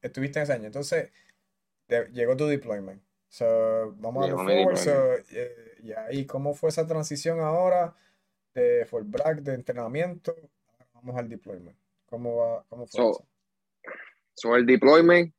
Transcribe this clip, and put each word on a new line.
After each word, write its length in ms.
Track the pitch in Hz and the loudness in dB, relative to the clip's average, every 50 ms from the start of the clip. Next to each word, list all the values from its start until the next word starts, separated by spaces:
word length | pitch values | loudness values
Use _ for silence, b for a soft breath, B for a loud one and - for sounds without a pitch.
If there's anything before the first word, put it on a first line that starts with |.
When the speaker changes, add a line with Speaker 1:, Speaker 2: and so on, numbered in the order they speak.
Speaker 1:
Estuviste 380 | - 156 - - 135 139 139 151 | -12 -10 -8 -6 -8 -6 -4 -4
en 40 | 147 | -2
ese 100 | 143 135 | -2 -2
año. 120 | 120 107 | -4 -4
Entonces, 440 | 107 - 139 143 - 175 160 139 - _ _ _ _ _ _ _ _ _ _ _ _ _ _ _ | -10 -10 -10 -6 -2 -2 -4 -4 -6 _ _ _ _ _ _ _ _ _ _ _ _ _ _ _
te, 180 | _ 120 117 113 - | _ -2 -2 -2 -4
llegó 240 | 120 123 117 120 131 | -4 -4 0 0 0
tu 80 | 131 151 | 0 0
deployment. 540 | 151 147 139 139 117 107 101 98 95 95 98 _ _ _ _ _ _ | 0 0 -2 -4 -6 -8 -8 -8 -12 -16 -20 _ _ _ _ _ _
So, 640 | - - 120 113 113 113 113 113 110 113 110 110 101 | -8 -2 2 2 4 4 2 2 0 0 -2 -4 -8
vamos 260 | 104 107 113 123 135 - | -10 -10 -6 -2 -2 -2
a 40 | |
Speaker 2:
Llegó 100 | - - - | -2 -2 -2
Speaker 1:
lo 40 | 185 | 0
Speaker 2:
mi 100 | - - | 2 2
Speaker 1:
forward. 240 | - 98 - - | 4 4 4 2
Speaker 2:
deployment. 280 | - - 147 143 135 131 131 127 120 - _ | 2 2 2 2 4 2 2 0 -2 -4 _
Speaker 1:
So, 60 | - | -10
eh, 400 | 113 123 123 120 117 113 113 - _ 113 | -10 -10 -10 -12 -18 -20 -20 -20 _ -16
y 80 | 113 107 | -14 -12
ahí, 320 | 110 110 113 131 139 135 | -12 -10 -8 -8 -8 -8
¿cómo 280 | 139 - 135 139 143 143 | -6 -8 -6 -6 -6 -6
fue 160 | - - 160 | -2 -4 -4
esa 160 | 156 - 160 | -2 -2 -4
transición 520 | 160 160 156 151 - 151 139 - 160 165 165 | -2 -2 -4 -4 -6 -8 -6 -4 -4 -2 -2
ahora 560 | 160 151 156 175 185 185 180 180 175 165 - _ _ _ _ _ _ _ _ _ _ _ _ | -2 -2 0 2 2 2 2 2 0 -2 -6 _ _ _ _ _ _ _ _ _ _ _ _
de 320 | 127 123 123 120 120 113 | 2 4 4 4 4 2
Fort 220 | - - 117 107 104 | -2 -6 -8 -8 -6
Bragg, 320 | 104 - 143 156 160 147 | -4 -2 0 0 0 -2
de 120 | 139 139 135 | -4 -6 -6
entrenamiento? 800 | 123 127 - 123 120 117 113 123 147 170 180 175 175 _ - 165 165 160 - _ _ _ _ _ _ _ _ _ | -6 -6 -8 -8 -6 -6 -6 -4 -4 -4 -4 -6 -8 _ -10 -10 -10 -16 -20 _ _ _ _ _ _ _ _ _
Vamos 220 | 120 123 123 123 | _ -14 -10 -8
al 100 | 123 120 110 | -8 -8 -8
deployment. 480 | 113 104 _ 98 101 90 87 85 - _ _ _ _ _ _ | -12 -16 _ -16 -16 -16 -16 -20 -20 _ _ _ _ _ _
¿Cómo 320 | _ 120 117 120 120 117 | _ -12 -8 -6 -4 -2
va, 280 | 117 117 117 117 117 - _ | 0 0 -2 -2 -6 -10 _
cómo 160 | - 120 120 | -16 -16 -16
fue 140 | - - - | -10 -2 0
Speaker 2:
So, 100 | 123 110 | 0 0
Speaker 1:
eso? 160 | - - - _ _ _ _ _ _ _ _ _ _ _ _ B B B B B B B _ _ _ | 0 -2 -8 _ _ _ _ _ _ _ _ _ _ _ _ B B B B B B B _ _ _
Speaker 2:
so, 200 | - - 113 117 | -8 -2 2 4
el 100 | 123 123 | 4 6
deployment 680 | 117 127 107 - 135 147 165 170 170 175 175 170 165 _ | 6 6 6 8 8 8 8 8 8 6 6 4 0 _